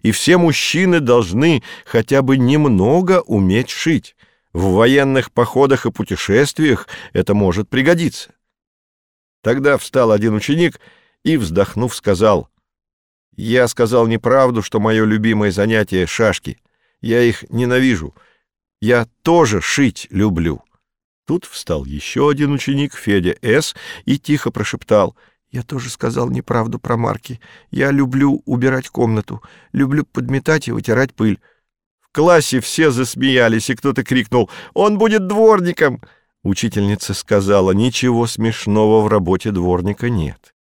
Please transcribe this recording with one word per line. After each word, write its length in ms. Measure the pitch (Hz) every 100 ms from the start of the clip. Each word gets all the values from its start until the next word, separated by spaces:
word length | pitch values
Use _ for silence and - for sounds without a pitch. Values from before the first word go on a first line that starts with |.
и 100 | 113
все 260 | 104 - 180
мужчины 600 | 170 143 - 165 185 170
должны 600 | 127 120 95 101 160 139 - - -
хотя 380 | 117 110 135
бы 140 | 131 135
немного 840 | 123 151 147 101 101 165 185 185
уметь 480 | - 107 92 104 131
шить. 460 | - 160 151 - _ _ _ _
В 220 | 85 95
военных 580 | 92 117 139 139 135 -
походах 540 | - 120 - 139 135 -
и 60 |
путешествиях 960 | - - 92 - 104 143 - 156 120 - - -
это 220 | - - 104
может 340 | 98 87 104
пригодиться». 640 | 123 135 170 160 - - _ _ _ _ _ _ _ _ _ _ _
Тогда 340 | 110 131 139 135
встал 340 | - 131 113
один 220 | 104 110
ученик 460 | 107 - 151 170 - _ _ _ _
и, 140 | - 160
вздохнув, 580 | 92 85 98 104 120 -
сказал: 540 | - 90 107 92 58 _ _ _ _ _ _ _ _ -
«Я 320 | 107 123 120
сказал 400 | - 117 123 113
неправду, 560 | 113 101 135 127 117
что 160 | - 110
мое 260 | 110 110 107
любимое 460 | 107 110 107 104
занятие — 560 | 90 107 110 101 92 85
шашки. 500 | - 110 90 - - _ _ _ _
Я 220 | - 117
их 260 | 120 - -
ненавижу. 640 | 117 123 127 131 98 76 _ _ _ _ _ _ _
Я 260 | 107 120 113 _
тоже 400 | 165 170 135 101
шить 460 | - - 135 - -
люблю». 540 | 95 107 87 82 73 _ _ _ _ _ _ -
Тут 200 | 170 -
встал 400 | - - 78 65
еще 420 | 71 - - 147
один 260 | 143 147
ученик, 420 | 143 - 139 143 -
Федя 400 | - 101 90 -
С, 320 | 95 127 - - - - -
и 120 | 139
тихо 320 | - 147 -
прошептал: 680 | - 104 - - 107 92 _ _ _ _
«Я 100 | 123
тоже 300 | 117 135 123
сказал 400 | - 120 123 123
неправду 480 | 123 - 117 113 117
про 180 | - 117
марки. 420 | 117 - - 123 - - _
Я 220 | 131 139
люблю 500 | 139 135 131 139 135 -
убирать 440 | 120 127 131 -
комнату, 540 | - 117 110 - 104 - - _
люблю 340 | 139 135 147 139
подметать 640 | - 123 135 143 156 -
и 40 |
вытирать 420 | 113 104 113 135
пыль». 260 | - 113 90 _ _ _ _ _ _
В 120 | _
классе 480 | - 165 170 - 131
все 280 | - - 156
засмеялись, 800 | 123 127 123 135 127 117 113 -
и 60 | 120
кто-то 280 | 139 131
крикнул: 460 | - 127 110 123 104 - -
«Он 240 | - 208 208
будет 300 | 220 214 185
дворником!» 760 | 208 220 208 175 170 147 117 - _ _ _
Учительница 720 | 98 98 117 104 101 104 -
сказала: 600 | 98 - 104 98 101 95
Ничего 520 | 95 123 - 127 117 117
смешного 760 | - 113 110 107 104 110 110
в 60 | 107
работе 440 | 104 87 92 110
дворника 580 | 95 90 90 92 101 120
нет. 460 | 110 73 - _ _